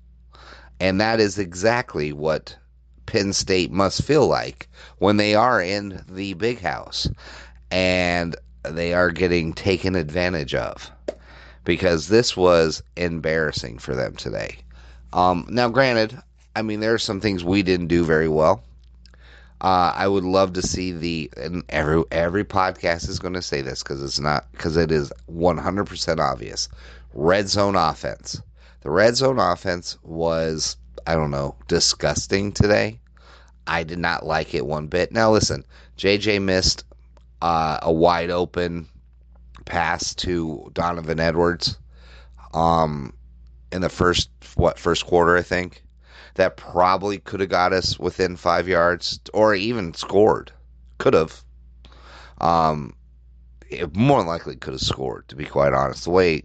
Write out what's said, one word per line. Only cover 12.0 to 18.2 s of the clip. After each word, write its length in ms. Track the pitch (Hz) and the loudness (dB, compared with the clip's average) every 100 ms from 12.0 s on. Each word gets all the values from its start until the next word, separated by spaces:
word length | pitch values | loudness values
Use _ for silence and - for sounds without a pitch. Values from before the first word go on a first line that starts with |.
| 76 | 2
this 300 | 110 123 - | 2 2 2
was 460 | 90 85 80 78 - - | 4 6 4 -2 -10 -6
embarrassing 840 | 87 82 73 80 76 - 60 58 | -4 -4 -2 0 -2 -4 -10 -12
for 160 | - 64 | -8 -4
them 200 | 55 - | -6 -6
today. 440 | - 52 50 - - - - - - | -8 -8 -10 -14 -20 -20 -20 -20 0
Um, 340 | 87 90 90 - | 4 4 4 0
now, 200 | 113 123 | 0 2
granted, 520 | 120 131 117 110 131 - _ _ 113 | 4 4 4 0 -4 -20 _ _ -6
I 40 | |
mean, 200 | 110 104 | -4 -2
there 120 | 110 | 0
are 60 | 113 | 0
some 220 | - 95 | -2 -2
things 220 | 104 92 | 0 0
we 200 | 85 98 | 0 2
didn't 240 | 92 90 85 | 2 2 2
do 160 | 85 | 2
very 240 | 82 78 | 4 2